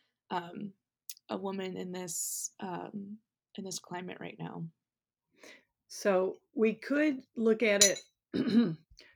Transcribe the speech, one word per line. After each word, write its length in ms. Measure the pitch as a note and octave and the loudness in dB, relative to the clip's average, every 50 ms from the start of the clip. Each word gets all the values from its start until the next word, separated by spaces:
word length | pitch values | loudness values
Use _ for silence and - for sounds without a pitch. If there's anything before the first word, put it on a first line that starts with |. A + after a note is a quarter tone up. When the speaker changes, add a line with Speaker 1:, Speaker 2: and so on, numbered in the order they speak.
| _ _ _ _ _ - | _ _ _ _ _ -6
Speaker 1:
um, 440 | F#3+ F3 E3+ E3+ - - G#3 G3 - _ _ _ _ _ _ - - - _ - | -4 -4 -4 -6 -8 -10 -10 -10 -12 _ _ _ _ _ _ -16 -16 -14 _ -8
a 80 | G#3+ | -6
woman 400 | F#3+ G3 G3 G3 F#3+ F#3 F#3 F3+ | -4 -4 -4 -4 -4 -4 -6 -6
in 140 | F#3 F#3 F3+ F3+ | -6 -6 -6 -6
this, 580 | F#3 F3+ F3 E3+ - - - - - - - - - | -8 -8 -6 -6 -6 -6 -6 -6 -6 -8 -8 -10 -10
um, 580 | G#3 F#3 F3 F3 - - - G3+ G3 G3+ G#3+ A3 _ _ _ _ _ _ - | -8 -6 -6 -6 -8 -8 -10 -10 -10 -10 -14 -16 _ _ _ _ _ _ -12
in 80 | G3+ F#3+ | -10 -8
this 160 | F#3+ E3+ - | -8 -8 -10
climate 380 | - - F3+ F3+ F#3 F3+ - - | -10 -8 -8 -8 -8 -8 -8 -10
right 160 | - - - | -10 -10 -10
now. 280 | E3 E3 - - E3+ E3 E3 - _ _ _ _ _ _ _ _ _ _ _ _ _ - - - - _ _ _ _ _ | -10 -10 -8 -8 -8 -8 -10 -12 _ _ _ _ _ _ _ _ _ _ _ _ _ -20 -20 -20 -20 _ _ _ _ _
Speaker 2:
So 520 | - - - - G#3 F#3 F#3 F#3+ - - - _ _ - | -18 -10 -2 2 4 4 4 4 2 -2 -6 _ _ 0
we 200 | A3+ A3 A3+ G#3 | 2 4 4 2
could 500 | - - - C#4 D4 D4+ D#4 C4 C4 - _ _ | 0 -2 0 2 2 4 2 2 -2 -6 _ _
look 280 | A#3+ A3 A3+ A3 A3 A#3 | 2 4 4 4 6 4
at 180 | G#3+ G3+ G3+ - | 4 6 6 6
it 160 | G3 F3+ - - _ _ _ _ _ - | 6 4 0 -8 _ _ _ _ _ -2
<clears throat> 440 | - - A#3+ F#3+ A#3 A3+ F3 D#3+ - _ _ - - - - _ | 0 2 4 6 6 6 4 2 -4 _ _ -20 -20 -20 -20 _